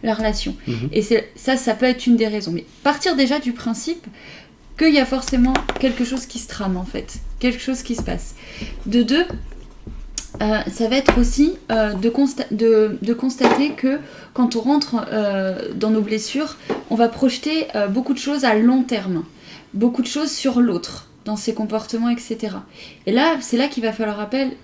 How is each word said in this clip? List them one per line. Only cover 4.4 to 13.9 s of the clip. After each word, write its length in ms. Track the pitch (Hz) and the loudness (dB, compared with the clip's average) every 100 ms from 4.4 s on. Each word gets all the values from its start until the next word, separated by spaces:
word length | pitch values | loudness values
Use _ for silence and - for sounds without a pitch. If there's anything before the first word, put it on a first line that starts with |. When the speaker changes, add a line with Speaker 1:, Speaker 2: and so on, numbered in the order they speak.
| - _ - - | -20 _ -20 2
Speaker 1:
qu'il 160 | 320 | 4
y 40 | 294 | 6
a 60 | 254 | 4
forcément 480 | 262 - 262 247 269 - - | 0 0 2 4 4 0 0
quelque 240 | 262 240 | 0 0
chose 220 | 247 262 - | -2 -2 -6
qui 120 | 233 | -8
se 80 | - | -8
trame, 280 | - 196 180 | -6 -4 -4
en 80 | |
fait. 300 | 180 - - - - - | -4 -8 -10 -10 -10 -2
Quelque 200 | 247 240 | -2 0
chose 220 | - 254 | -4 -6
qui 120 | - 233 | -4 -4
se 60 | |
passe. 320 | - 170 - - - - - - - | -4 -6 -8 -14 -18 -14 -12 -10 0
De 160 | 233 | 2
deux, 220 | 233 277 359 - - - - - - - - - - - | 4 2 2 -4 -10 -14 -18 -18 -14 -14 -8 -10 -8 -4
euh, 160 | 214 214 - | 0 0 -2
ça 180 | 196 226 | -2 0
va 80 | 262 | 4
être 220 | 269 - | 4 6
aussi, 360 | 240 - 302 370 - | 4 4 2 2 -2
euh, 220 | 226 214 | 0 2
de 140 | 196 226 | 2 0
consta-, 360 | 233 277 269 254 | 2 0 0 -4
de, 460 | 214 226 220 214 - | 2 4 6 4 0
de 120 | 208 | -2
constater 560 | 233 262 247 - - 294 | 0 -2 2 2 4 0
que 280 | 294 262 | 0 -2